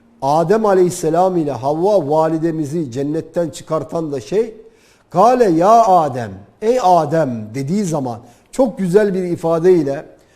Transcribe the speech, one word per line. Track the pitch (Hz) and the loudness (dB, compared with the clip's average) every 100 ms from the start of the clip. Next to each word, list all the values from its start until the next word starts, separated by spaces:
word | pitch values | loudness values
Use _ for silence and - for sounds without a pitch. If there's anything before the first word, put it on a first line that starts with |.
| _ _ | _ _
Adem | 135 156 170 220 214 | 0 0 2 2 2
Aleyhisselam | 190 180 180 160 165 190 180 | 2 2 0 -2 2 2 0
ile | 143 | -4
Havva | 123 131 156 190 202 139 | -4 -4 0 2 0 2
validemizi | 151 160 165 165 160 143 170 139 | 0 0 0 -2 -4 -4 -6 -6
cennetten | 120 143 156 156 180 170 | -6 -4 -4 -6 -6 -6
çıkartan | - - 156 139 170 160 | -8 -6 -6 -4 -8 -6
da | 139 | -8
şey, | - 196 233 - - _ _ _ _ | -4 -4 -4 -8 -20 _ _ _ _
"Kale | 165 220 254 214 | 2 4 4 2
ya | 160 185 233 220 | 2 4 4 6
Adem, | 180 147 127 110 95 - _ | 4 2 -4 -8 -12 -20 _
ey | 214 254 | -2 0
Adem." | 185 175 147 160 143 117 107 | 4 2 2 0 -2 -4 -10
dediği | 123 139 202 | -10 -4 -4
zaman | 190 151 127 110 - _ _ | -2 -4 -6 -10 -16 _ _
çok | - 262 - | -2 -2 0
güzel | 190 190 208 | 2 2 2
bir | 185 | -2
ifadeyle, | 180 165 165 165 175 175 139 139 - - _ | -4 -4 -2 2 4 4 2 -6 -10 -20 _